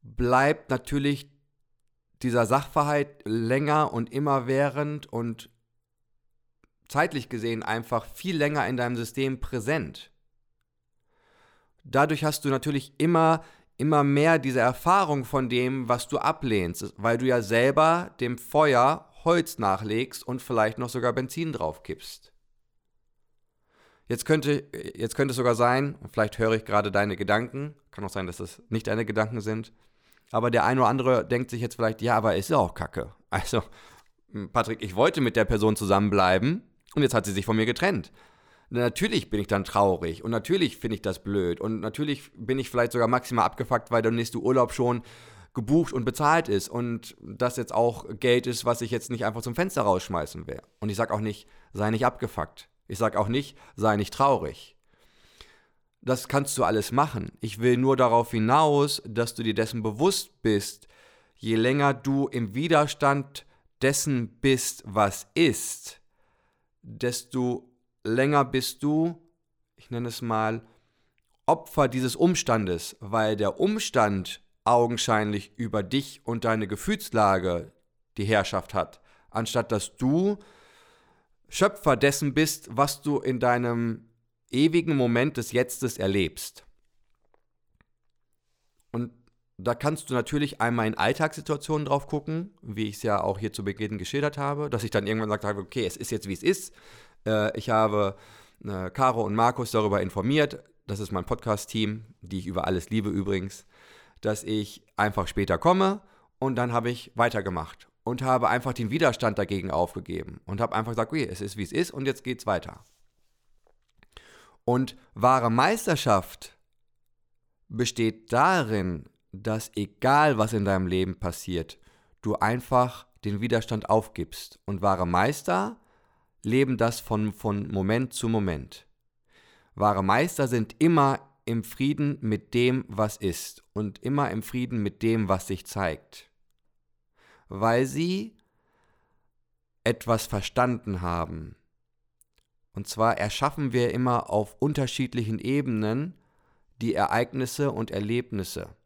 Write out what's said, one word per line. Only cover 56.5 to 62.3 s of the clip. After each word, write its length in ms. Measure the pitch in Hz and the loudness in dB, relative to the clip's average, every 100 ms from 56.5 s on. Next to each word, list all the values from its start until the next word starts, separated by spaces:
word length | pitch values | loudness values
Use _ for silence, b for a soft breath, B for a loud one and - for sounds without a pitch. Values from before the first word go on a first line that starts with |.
| - | 0
du 60 | |
alles 280 | 92 107 104 | 2 2 0
machen. 400 | 120 147 113 85 _ | 0 0 -2 -8 _
Ich 180 | 113 101 | -10 0
will 160 | 123 123 | 2 4
nur 220 | 131 131 | 4 4
darauf 340 | 123 117 117 | 6 4 2
hinaus, 680 | 117 110 139 156 143 143 - - | 0 4 4 6 4 2 -2 -4
dass 280 | 110 117 | -4 -4
du 80 | - | -2
dir 140 | 113 104 | -2 0
dessen 260 | 110 120 | -2 -2
bewusst 600 | 110 107 175 196 - _ | -4 0 0 0 -8 _
bist, 440 | 110 101 - - _ b b b b b | 0 0 -2 -12 _ b b b b b
je 200 | 110 110 | -2 2
länger 380 | 120 139 143 | 2 4 2
du 340 | 131 135 139 | 2 0 0
im 260 | 139 | 0